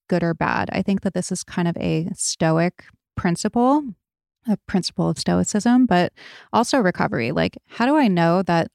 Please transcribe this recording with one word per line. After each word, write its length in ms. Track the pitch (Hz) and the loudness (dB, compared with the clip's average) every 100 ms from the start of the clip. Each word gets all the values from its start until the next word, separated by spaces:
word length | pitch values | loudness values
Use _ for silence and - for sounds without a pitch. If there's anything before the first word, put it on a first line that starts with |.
| - | -4
good 160 | 175 | -2
or 100 | 170 | 0
bad? 340 | 160 - - 95 | -2 -2 -2 -2
I 100 | - | -4
think 200 | 196 196 | -2 -2
that 120 | 196 | -2
this 160 | 180 - | -4 -6
is 140 | 185 | -8
kind 240 | - - 170 | -6 -2 -2
of 80 | 165 | -2
a 320 | 175 160 180 | -2 -2 -4
Stoic 720 | 185 - - 160 160 175 - - _ _ - | -6 -6 0 0 2 0 -4 -20 _ _ -4
principle, 680 | 185 170 214 240 254 294 269 - _ _ _ _ 233 | -2 -2 -2 0 2 2 -2 -12 _ _ _ _ -4
a 80 | 196 - | -4 -2
principle 420 | 185 - - 165 | -4 -2 -2 -2
of 100 | 160 | -2
Stoicism, 680 | 190 175 180 208 240 247 | -2 0 0 0 2 4
but 300 | 247 180 175 - - - - | 4 2 0 -4 -20 -20 -2
also 260 | 214 240 277 | -2 2 2
recovery. 540 | 185 - - 139 117 | 0 0 -2 -2 -2
Like, 260 | 160 170 - _ | -2 -2 -4 _
how 180 | - | -2
do 120 | 247 311 | 0 2
I 120 | 240 | 2
know 340 | 175 165 180 | 4 2 2
that 280 | 185 170 - | 2 0 0